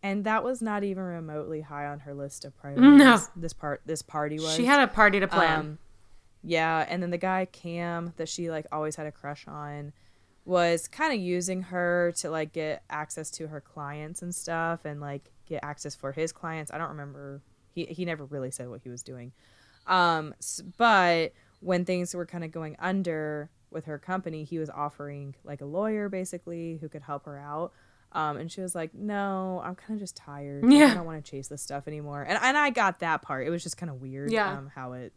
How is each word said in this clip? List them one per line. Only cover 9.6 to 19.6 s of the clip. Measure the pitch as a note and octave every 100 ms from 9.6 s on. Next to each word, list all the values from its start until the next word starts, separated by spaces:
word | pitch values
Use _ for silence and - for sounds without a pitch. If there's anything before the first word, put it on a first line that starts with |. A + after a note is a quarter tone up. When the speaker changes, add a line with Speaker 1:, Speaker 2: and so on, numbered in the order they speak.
| D3 D3 D3 - - _ _ _ -
Speaker 1:
was | F3+ E3+ E3+ -
kinda | - D#4 B3
using | F3+ F3+ F3+ F#3
her | F3+ F3+ F3 F3 F3 E3+
to, | E3+
like, | D#3+ D3+
get | E3 D#3 - _
access | D3+ D#3 - D#3
to | - D#3
her | D3+
clients | - - C#3+ D3 D3+ E3+
and | F3
stuff | F3 - E3 E3 E3+ D#3
and, | D3
like, | D3 C#3+ - -
get | - D#3+
access | D3 D3 D3
for | - C3+
his | C#3 D#3+
clients. | - E3+ D#3+ D3+
I | -
don't | D#3+
remember. | D3+ C#3+ C#3 C#3 C#3 - _ _
He, | -
he | E3 D#3+ F3
never | D#3+
really | C#3 D3 C3
said | C3 B2
what | A#2+
he | B2+
was | B2
doing. | B2 B2+ A#2+ - _ _